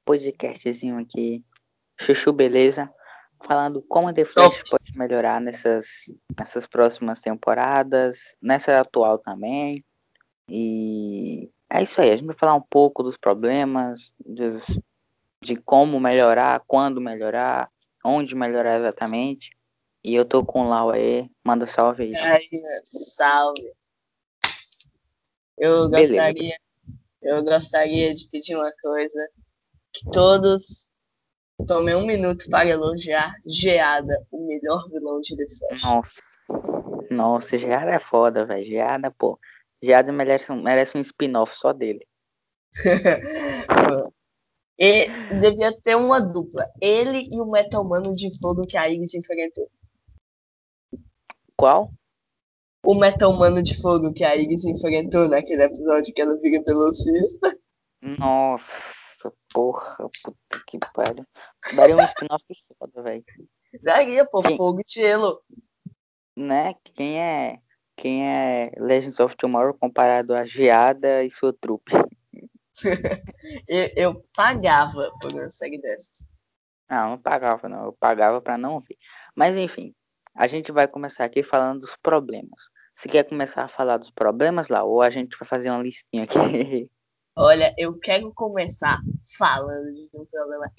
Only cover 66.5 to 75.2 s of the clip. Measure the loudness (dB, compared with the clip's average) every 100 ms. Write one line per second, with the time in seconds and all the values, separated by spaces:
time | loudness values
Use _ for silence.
66.5 | -2 -2 -8 _ -10 -8 -4 -4 -4 -6
67.5 | -10 _ _ _ -10 -6 -4 -2 -2 -2
68.5 | -2 -6 -4 0 0 0 0 0 0 -2
69.5 | 0 0 -2 -4 2 2 2 0 -4 -4
70.5 | 2 6 6 6 4 2 0 0 -2 -2
71.5 | -2 -4 -6 0 0 0 -6 _ -20 -20
72.5 | _ _ -6 -4 -2 -4 -8 -12 -20 -18
73.5 | -16 -4 -2 -2 0 0 -2 _ 0 0
74.5 | 2 2 4 2 -4 -8 -10